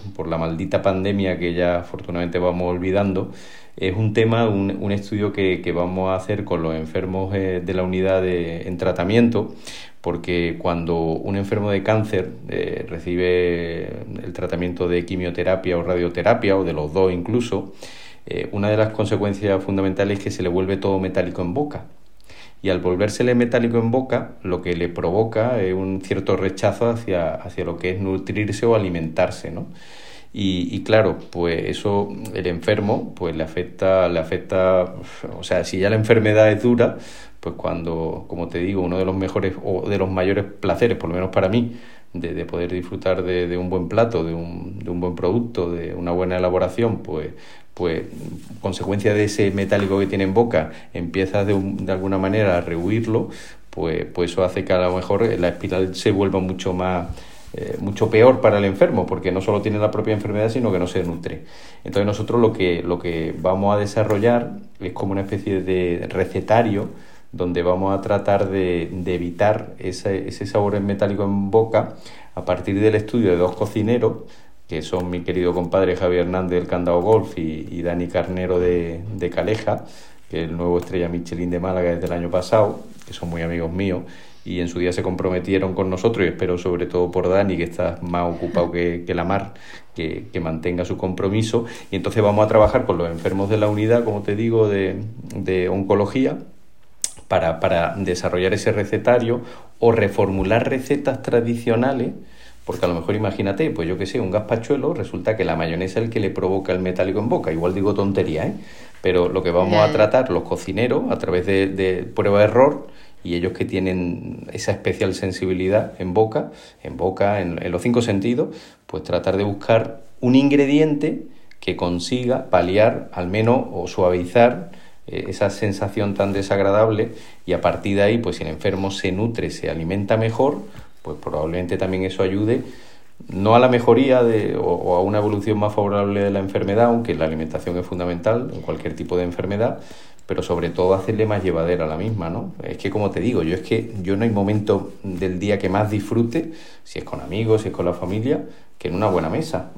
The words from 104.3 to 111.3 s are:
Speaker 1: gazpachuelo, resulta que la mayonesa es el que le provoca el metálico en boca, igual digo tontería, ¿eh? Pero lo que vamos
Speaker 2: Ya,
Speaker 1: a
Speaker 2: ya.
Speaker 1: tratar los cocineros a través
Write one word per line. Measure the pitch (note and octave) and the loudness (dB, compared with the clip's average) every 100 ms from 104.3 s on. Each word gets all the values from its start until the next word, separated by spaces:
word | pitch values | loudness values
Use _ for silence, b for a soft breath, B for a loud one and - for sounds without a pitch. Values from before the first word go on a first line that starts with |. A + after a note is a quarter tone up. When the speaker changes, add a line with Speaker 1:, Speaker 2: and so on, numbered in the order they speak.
Speaker 1:
gazpachuelo, | F2+ - A#2 - C3 D3 | -2 0 -2 0 0 0
resulta | E3+ G2 F2 A2 G#2+ | -2 -4 -2 -2 0
que | |
la | F2 D#2+ | 0 0
mayonesa | E2 E2 F#2 - | 0 -2 -2 -2
es | A2+ | -2
el | |
que | A2 | 0
le | G2 | -2
provoca | F#2 F#2 F#2+ F#2 | 0 0 0 0
el | F#2 | 0
metálico | F#2 F2+ F#2 G2 | 0 0 0 0
en | A2 | 2
boca, | F3 - | 0 0
igual | E2 F2 | 0 0
digo | F#2 G2 | 2 2
tontería, | G2+ G2+ G2 F2 D#2 A2+ | 2 2 2 0 0 -2
¿eh? | - B B B - | -6 B B B -4
Pero | F#2+ F2+ F2 | 2 4 4
lo | F#2+ | 2
que | F2+ | 2
vamos | F2 F#2+ | 4 4
Speaker 2:
Ya, | G#2 | 6
Speaker 1:
a | G#2+ | 6
Speaker 2:
ya. | |
Speaker 1:
tratar | - G#2+ B2+ B2+ | 6 6 6 4
los | F2 | 0
cocineros | - E2 - F#2+ A#2+ C3+ B3 | 0 -4 -2 -2 0 0 0
a | - | -2
través | - | 0